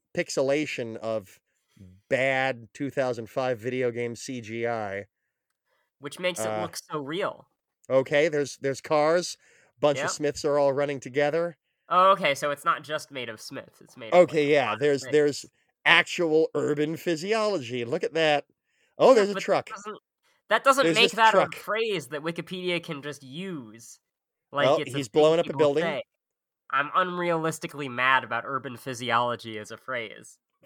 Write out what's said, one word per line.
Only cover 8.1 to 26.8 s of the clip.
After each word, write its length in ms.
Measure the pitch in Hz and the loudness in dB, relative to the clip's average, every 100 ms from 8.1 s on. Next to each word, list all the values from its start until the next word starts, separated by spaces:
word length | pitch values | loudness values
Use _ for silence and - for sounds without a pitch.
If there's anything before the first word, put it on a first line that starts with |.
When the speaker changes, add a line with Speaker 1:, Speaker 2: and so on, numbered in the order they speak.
| 147 165 | 2 2
Speaker 1:
there's, 300 | 147 139 - | 0 -4 -4
there's 240 | 139 131 | -6 -6
cars. 540 | - 156 151 180 175 - _ _ _ _ | -2 2 2 2 -2 -10 _ _ _ _
Bunch 180 | 147 135 | 0 2
of 40 | |
Speaker 2:
Yep. 60 | 151 | -2
Speaker 1:
Smiths 340 | - 147 - 151 | -2 -4 -2 0
are 140 | 143 | 2
all 120 | 139 | 2
running 260 | 135 143 139 | 2 -2 -4
together. 580 | 131 135 147 160 170 156 _ _ - | -6 -2 0 0 -4 -8 _ _ 0
Speaker 2:
Oh, 220 | 180 190 | 4 6
okay, 240 | 196 160 139 | 6 2 0
so 160 | 147 | -2
it's 120 | 139 170 | -2 -2
not 180 | 143 | -2
just 260 | 151 151 - | -4 -8 -8
made 180 | 139 117 | -10 -10
of 100 | 107 | -12
Smiths. 400 | - 127 - - | -12 -14 -14 -20
It's 140 | - - | -20 -18
made 160 | 113 | 4
of, 60 | 175 170 | 6 6
Speaker 1:
Okay, 140 | 156 | 4
Speaker 2:
like, 60 | 143 | 4
a 20 | |
Speaker 1:
yeah, 140 | 147 107 | 4 2
Speaker 2:
lot 80 | 107 | 0
of 40 | |
Speaker 1:
there's, 200 | 147 139 | 2 0
Speaker 2:
things. 80 | 127 | 0
Speaker 1:
there's 320 | 147 147 131 - _ _ _ 143 | 2 2 0 -10 _ _ _ 4
actual 640 | 170 165 - 165 156 160 147 | 4 2 -2 0 2 2 -2
urban 420 | 131 147 151 160 | -2 -2 -4 -4
physiology. 840 | 175 160 190 220 214 185 117 123 117 | -4 -4 -2 -2 -2 -4 -4 -8 -4
Look 180 | 165 | -4
at 100 | 165 | -4
that. 320 | 160 160 143 - _ _ _ _ - | 0 2 2 -2 _ _ _ _ 6
Oh, 100 | 185 | 8
Speaker 2:
Yeah, 60 | 247 | 8
Speaker 1:
there's 140 | 196 | 6
a 40 | 196 | 0
Speaker 2:
but 80 | |
Speaker 1:
truck. 220 | 202 160 - | 0 0 -2
Speaker 2:
that 60 | - | -12
doesn't, 220 | 208 190 _ _ _ _ - | -14 -16 _ _ _ _ -2
that 140 | 220 262 | 2 4
doesn't 180 | 269 | 4
Speaker 1:
There's 120 | 165 165 | 4 4
Speaker 2:
make 80 | 233 | 4
Speaker 1:
just 80 | |
a 40 | 208 | 4
Speaker 2:
that 120 | 220 | 4
a 80 | 196 | 6
Speaker 1:
truck. 180 | 143 - | 2 -2
Speaker 2:
phrase 520 | - 214 226 185 131 | -6 -4 -2 -4 -6
that 140 | 151 | -8
Wikipedia 640 | 160 170 165 185 180 170 | -6 -8 -8 -6 -4 -4
can 180 | 165 147 | -4 -10
just 220 | 143 143 | -10 -12
use. 760 | 131 151 190 156 110 113 - - _ _ _ _ _ | -14 -12 -10 -12 -14 -20 -20 -20 _ _ _ _ _
Like, 140 | 139 139 | 2 4
Speaker 1:
Well, 120 | 156 | 4
Speaker 2:
it's 120 | 143 | 0
a 40 | 135 | -6
Speaker 1:
he's 100 | 123 | 0
Speaker 2:
thing 140 | 151 | 4
Speaker 1:
blowing 180 | 151 165 | 6 4
up 60 | 165 | 0
a 40 | |
Speaker 2:
people 100 | 143 | 2
Speaker 1:
building. 240 | 147 143 | 4 2
Speaker 2:
say. 200 | 170 135 - _ _ _ _ _ - | -2 -4 -10 _ _ _ _ _ -4
I'm 200 | 135 | -4